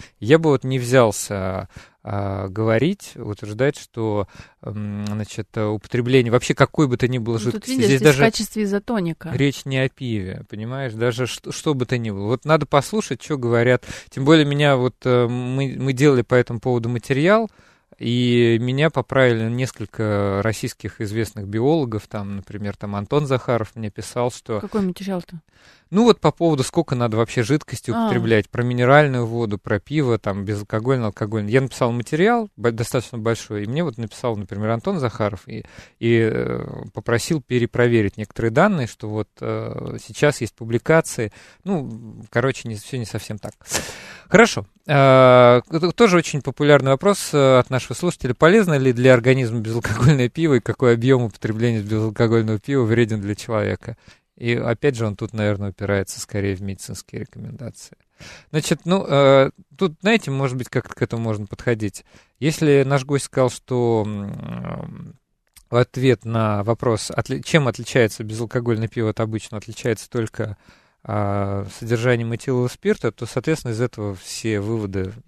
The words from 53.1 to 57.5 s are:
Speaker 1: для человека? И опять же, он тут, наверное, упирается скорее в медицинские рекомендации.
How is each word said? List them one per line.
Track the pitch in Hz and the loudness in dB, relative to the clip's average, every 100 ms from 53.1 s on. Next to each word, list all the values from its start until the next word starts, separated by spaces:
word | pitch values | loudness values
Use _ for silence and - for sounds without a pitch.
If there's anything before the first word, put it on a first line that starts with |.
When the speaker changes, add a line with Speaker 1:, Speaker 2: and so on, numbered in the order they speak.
| 107 | -2
Speaker 1:
для | 101 | -4
человека? | 104 - 110 101 98 - 117 _ _ _ - | -6 -4 -2 -2 -4 -8 -16 _ _ _ -8
И | 120 | -4
опять | 120 117 113 147 117 | -2 -2 0 0 0
же, | 110 | -4
он | 98 | -4
тут, | 110 | -6
наверное, | 110 104 98 101 | -2 -2 -2 -6
упирается | - 101 101 95 - | -6 -2 -2 -2 -10
скорее | - 104 98 95 | -8 -4 -4 -4
в | |
медицинские | 98 92 - 101 - 113 | -8 -10 -12 -14 -14 -14
рекомендации. | - - - | -14 -14 -16